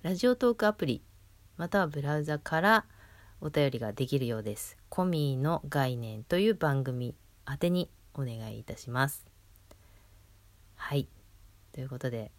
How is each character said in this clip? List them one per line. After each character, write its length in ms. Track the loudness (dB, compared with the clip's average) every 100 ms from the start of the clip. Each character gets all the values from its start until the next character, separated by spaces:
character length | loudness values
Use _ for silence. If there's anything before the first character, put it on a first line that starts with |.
ラ 100 | -2
ジ 140 | 2 2
オ 80 | 4
ト 180 | 2
ー 20 | 4
ク 120 | 2
ア 60 |
プ 120 | 2 -2
リ、 160 | -2 -6 -20 -20 -20 -20 -10
ま 100 | 0
た 120 | 2
は 80 | 2
ブ 160 | -2
ラ 160 | -2 -2
ウ 40 |
ザ 140 | -2 -4
か 240 | -2 2
ら 240 | 6 4 2 -20 -20 -20 -20 -8
お 80 | -2
便 220 | 2 2
り 80 | 2
が 140 | -6
で 120 | -4 0
き 140 | 0
る 80 | 0
よ 100 | -2
う 60 |
で 140 | -4 -8
す。 200 | -12 -16 -8
コ 160 | -2 0
ミ 320 | 2 0 2
ー 20 |
の 220 | 0 0 0
概 280 | 0 2 0
念 260 | -6 -8
と 140 | 0 2
い 120 | 4
う 40 |
番 300 | 4 2 2
組 320 | 0 -4 -6 -8 -20 -16 -10
宛 80 | -2
て 120 | 2
に 180 | 2 -2 -10 -14
お 60 | -6
願 140 | -6 -6 -10
い 60 | -10
い 40 |
た 140 | -12 -12
し 140 | -4
ま 180 | 0 0
す。 160 | -2 -16 -20 -20 -20 -20 -20 -20 -20 -20 -20 -20 -20 -20 -20 -20 -14
は 180 | -2 -2
い。 120 | -2 -12 -20 -20 -20 -20 -18
と 100 | -12
い 20 | -10
う 40 |
こ 80 | -6
と 140 | -4
で 200 | -4 -10